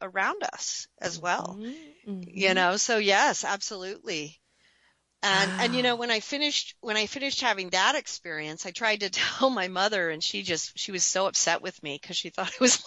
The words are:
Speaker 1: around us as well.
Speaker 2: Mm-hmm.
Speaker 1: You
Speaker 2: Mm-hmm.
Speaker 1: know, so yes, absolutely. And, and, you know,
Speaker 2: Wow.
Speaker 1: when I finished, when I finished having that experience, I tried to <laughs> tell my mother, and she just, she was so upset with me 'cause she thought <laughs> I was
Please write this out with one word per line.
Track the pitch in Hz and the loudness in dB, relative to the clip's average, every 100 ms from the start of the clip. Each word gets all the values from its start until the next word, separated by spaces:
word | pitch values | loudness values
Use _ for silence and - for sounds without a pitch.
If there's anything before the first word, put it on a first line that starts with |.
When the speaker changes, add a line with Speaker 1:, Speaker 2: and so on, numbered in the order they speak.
Speaker 1:
around | 190 185 214 403 | -6 -2 -2 -2
us | - - - - - _ | -6 -6 -8 -8 -12 _
as | 180 165 | -6 -4
well. | 175 196 - 196 | -2 -2 -4 -8
Speaker 2:
Mm-hmm. | 226 302 302 - - 190 180 | -10 -12 -16 -16 -12 -10 -10
Speaker 1:
You | 190 190 | 0 4
Speaker 2:
Mm-hmm. | |
Speaker 1:
know, | 185 180 202 | 6 4 2
so | - 226 | 2 2
yes, | 202 196 277 - | 4 6 6 2
absolutely. | 160 202 - 202 185 202 - 165 151 - _ _ _ _ _ _ _ _ | -2 -4 -6 -8 -10 -10 -6 -6 -6 -14 _ _ _ _ _ _ _ _
And, | 202 190 196 190 | 2 4 2 2
and, | 240 | 0
you | 247 | 2
know, | 247 | 2
Speaker 2:
Wow. | 240 | 2
Speaker 1:
when | 240 | 0
I | 220 | -2
finished, | - 285 294 - - - | -2 -2 0 0 -4 -8
when | 233 214 | -2 0
I | 208 | -2
finished | 277 277 - | -2 -4 0
having | 254 196 185 | 2 0 0
that | 185 208 285 | 4 4 2
experience, | - - 175 156 151 160 190 | -4 -10 -8 -6 -6 -8 -10
I | |
tried | 180 226 214 | -2 0 0
to | 202 | -2
<laughs> | |
tell | - - - 262 | -2 -2 2 2
my | 240 185 | 2 0
mother, | 185 202 208 170 | 2 2 2 0
and | 156 | -2
she | - 202 | -4 -4
just, | 185 160 - - | -2 -2 -4 -8
she | - | -6
was | 185 | -2
so | - 185 190 | 0 2 2
upset | - - 170 | 2 2 2
with | 185 - | -2 -10
me | 151 143 | -10 -10
'cause | - - | -6 -6
she | 170 | -6
thought | - 190 | -6 -6
<laughs> | - | 4
I | |
was | 254 - | 4 4